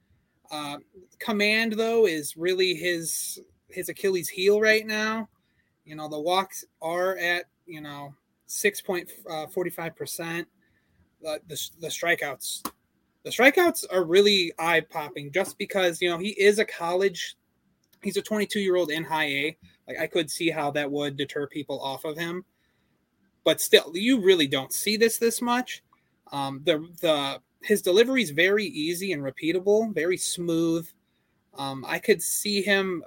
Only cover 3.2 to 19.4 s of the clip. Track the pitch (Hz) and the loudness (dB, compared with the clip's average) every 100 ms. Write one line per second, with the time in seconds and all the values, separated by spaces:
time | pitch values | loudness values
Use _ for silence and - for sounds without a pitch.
3.2 | - - - _ _ 185 175 - 196 185 | -8 -10 -16 _ _ -10 -8 -2 0 0
4.2 | 160 190 196 208 220 220 220 214 220 226 | -2 0 4 6 4 4 2 -2 -2 -4
5.2 | 214 _ _ _ _ _ 151 151 151 151 | -8 _ _ _ _ _ -18 -12 -8 -4
6.2 | 156 185 190 - - _ 160 175 185 185 | 0 0 0 -8 -16 _ -6 0 0 0
7.2 | 175 175 - _ - 156 151 143 143 - | -2 -2 -4 _ -18 -14 -12 -12 -14 -18
8.2 | _ _ - - 208 202 - 180 - - | _ _ -12 -2 -2 -2 -4 -6 -6 -14
9.2 | - 156 151 190 175 - 165 - 143 - | -10 -10 -6 -4 -4 -6 -8 -8 -10 -8
10.2 | 165 - - _ _ _ _ _ _ _ | -6 -6 -8 _ _ _ _ _ _ _
11.2 | 160 151 170 143 - 165 156 - 170 170 | -8 -8 -8 -10 -10 -10 -10 -4 0 0
12.2 | 147 127 - - - - _ _ _ _ | -2 -8 -10 -8 -10 -12 _ _ _ _
13.2 | - - 262 359 349 - - 185 160 185 | -6 6 6 8 4 2 -2 0 4 6
14.2 | 208 196 170 - 165 165 160 165 147 147 | 6 4 2 -2 2 2 0 -6 -8 -10
15.2 | 143 165 180 - 202 196 180 165 180 165 | -4 -2 -2 -4 -4 2 2 2 0 0
16.2 | 196 196 202 208 202 - 170 180 196 175 | -4 4 4 6 0 -2 -2 2 0 0
17.2 | - - _ _ _ _ _ _ 202 196 | -8 -12 _ _ _ _ _ _ -6 -4
18.2 | - 214 196 208 196 180 160 156 156 156 | -2 -2 0 0 2 2 2 -2 -2 -2
19.2 | 147 139 | 0 0